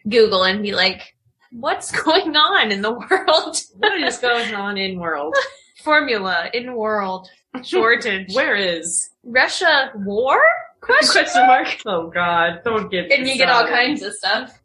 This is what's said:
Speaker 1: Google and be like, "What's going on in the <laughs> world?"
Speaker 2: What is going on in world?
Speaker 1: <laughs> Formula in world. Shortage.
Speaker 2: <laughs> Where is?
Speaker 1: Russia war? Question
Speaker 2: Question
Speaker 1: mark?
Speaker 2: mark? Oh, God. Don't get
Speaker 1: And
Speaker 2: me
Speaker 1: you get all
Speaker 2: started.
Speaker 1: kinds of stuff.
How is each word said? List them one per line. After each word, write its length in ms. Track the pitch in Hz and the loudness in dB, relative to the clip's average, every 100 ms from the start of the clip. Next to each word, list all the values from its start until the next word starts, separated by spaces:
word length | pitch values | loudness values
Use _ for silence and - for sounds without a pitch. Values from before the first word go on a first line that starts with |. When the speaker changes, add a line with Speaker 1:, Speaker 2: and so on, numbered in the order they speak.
| 214 | 0
Speaker 1:
Google 360 | 226 214 190 185 | 4 4 4 2
and 180 | 202 | 0
be 80 | 208 | -2
like, 440 | 202 185 185 - _ _ _ _ | 0 0 -2 -12 _ _ _ _
"What's 400 | 240 277 381 - | -8 -4 -4 -6
going 440 | - - 330 320 302 | -4 0 2 2 2
on 360 | 320 381 226 | 2 2 0
in 100 | 196 | -2
the 120 | 208 | -4
<laughs> 160 | 240 - | -6 -2
world?" 480 | 370 - 320 - - - - | 0 2 2 0 -8 -10 -2
Speaker 2:
What 240 | 415 392 | 0 0
is 160 | 254 - | -2 -2
going 380 | 247 233 214 208 | 0 0 -2 -6
on 220 | 202 196 | -6 -4
in 200 | 190 185 | -4 -4
world? 360 | 170 156 147 539 523 - | -4 -4 -2 -2 -2 -10
Speaker 1:
<laughs> 260 | _ _ | _ _
Formula 680 | 302 302 277 220 190 175 175 | 0 2 2 -2 0 -2 -2
in 200 | 233 247 240 | -6 -6 -6
world. 540 | 214 214 196 185 - _ _ 254 | -2 -2 -4 -6 -12 _ _ -14
Shortage. 680 | - - 440 233 240 190 190 | -4 0 2 2 0 -6 -4
Speaker 2:
<laughs> 0 | |
Where 220 | 208 302 208 | -2 0 0
is? 540 | 185 165 170 - - _ | 0 -4 -4 -6 -6 _
Speaker 1:
Russia 680 | 240 240 302 - 349 294 262 220 | -2 0 2 2 2 2 0 -6
war? 440 | 196 202 254 370 622 698 - _ | -4 -2 2 4 4 2 -6 _
Question 420 | - 523 - 349 | 0 2 4 2
Speaker 2:
Question 240 | 320 240 254 | 2 4 6
Speaker 1:
mark? 180 | 262 320 | 4 2
Speaker 2:
mark? 100 | - 226 | -6 -4
Oh, 240 | 180 165 | -4 -2
God. 520 | 175 175 170 170 175 | -2 0 2 0 0
Don't 260 | 240 220 185 | -2 -2 -2
get 200 | 185 170 | -6 0
Speaker 1:
And 120 | 277 | 0
Speaker 2:
me 80 | 262 | 0
Speaker 1:
you 40 | 254 | 0
get 120 | 262 | 2
all 160 | 240 226 | 2 2
Speaker 2:
started. 100 | 240 | 2
Speaker 1:
kinds 260 | 247 302 | 0 -2
of 100 | 196 | -6
stuff. 460 | - 190 214 254 - | -8 -4 -4 -4 -16